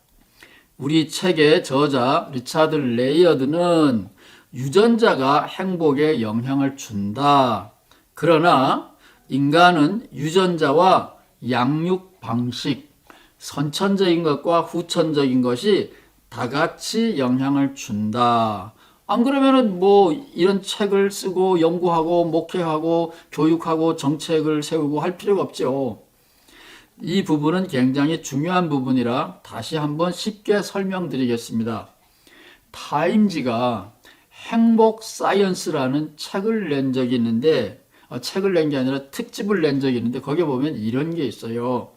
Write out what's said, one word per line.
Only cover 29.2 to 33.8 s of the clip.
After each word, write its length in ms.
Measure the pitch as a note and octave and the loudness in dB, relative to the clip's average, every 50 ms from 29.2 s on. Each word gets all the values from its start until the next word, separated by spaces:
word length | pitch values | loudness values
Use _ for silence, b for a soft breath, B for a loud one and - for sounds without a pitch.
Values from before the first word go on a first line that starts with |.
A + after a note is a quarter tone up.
| - F#3 - - - | -4 -6 -10 -16 -18
다시 340 | - - A#2+ A2+ - E3+ D#3 | -14 -12 -12 -10 -6 -6 -4
한번 340 | D3 D3 D3 D3+ E3+ F3+ | -4 -4 -2 -2 -2 -2
쉽게 500 | F3 - - A3 G3+ - _ - G#3 G#3 | -2 -4 -8 -8 -8 -6 _ -2 -2 -2
설명드리겠습니다. 1300 | F#3 - - G#3 G3 F#3+ F#3+ F#3 F3 D#3 C3 C3 C3 A#2+ A#2+ A#2 - - - A2+ A2+ A#2 A2+ G#2 F#2+ - _ _ b b b b b b b b b b b b b _ | -2 -4 -6 -6 -4 -4 -4 -6 -6 -6 -4 -2 -2 -2 -2 -4 -4 -6 -6 -4 -4 -4 -6 -8 -10 -14 _ _ b b b b b b b b b b b b b _
타임지가 1200 | - - - - D#3 D3 D#3 F3+ A3+ G#3+ G#3+ G3 E3 D3+ B2 B2+ A2+ A2+ B2+ B2 A#2 G2 | -20 -18 -10 -6 -4 -2 0 2 4 4 2 2 0 -2 -2 -2 -2 0 -2 -2 -2 -4